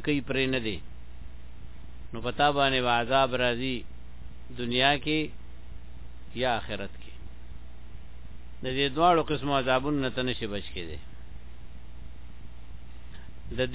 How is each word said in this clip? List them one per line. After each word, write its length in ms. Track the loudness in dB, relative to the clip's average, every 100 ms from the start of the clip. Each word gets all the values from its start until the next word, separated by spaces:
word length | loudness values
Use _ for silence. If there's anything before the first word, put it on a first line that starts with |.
| 4
کوي 160 | 2
پرې 260 | 2 2 2
نه 60 | 2
دی، 200 | 0 -2 -4 -6 -6 -6 -6 -6 -6 -6 -6 -6 -6 -6 -4
نو 60 | -2 0
په 60 |
تا 200 | 4 6
باندې 280 | 6 6 6 4
به 60 | 4
عذاب 300 | 6 6 6 4
راځي 420 | 4 2 0 -2 -4 -6 -8 -6 -6 -6 -6 -4
دنیا 340 | 0 4 6 4
کې 160 | 2 0 0 -4 -6 -6 -6 -6 -6 -6 -6 -6 -6 0
یا 80 | 2 2
آخرت 360 | 0 -4 -4 -6
کې. 120 | -6 -6 -6 -6 -6 -6 -6 -6 -6 -6 -6 -6 -6 -6 -6 -6
د 20 | -2 2
دې 100 | 2 6
دواړو 320 | 8 8 6
قسمو 280 | 2 2 2
عذابونو 440 | 4 4 4 2
نه 80 | 0
ته 120 | 0
نشي 240 | 0 0 -2
بچ 180 | -2 -4 -4
کېدی. 240 | -4 -6 -6 -6 -6 -6 -6 -6 -6 -6 -6 -6 -6 -6 -6 -6 -6 -6 -6 -6 -6 -8 -6 -6 -6 -6 -4 -2
د 20 | 2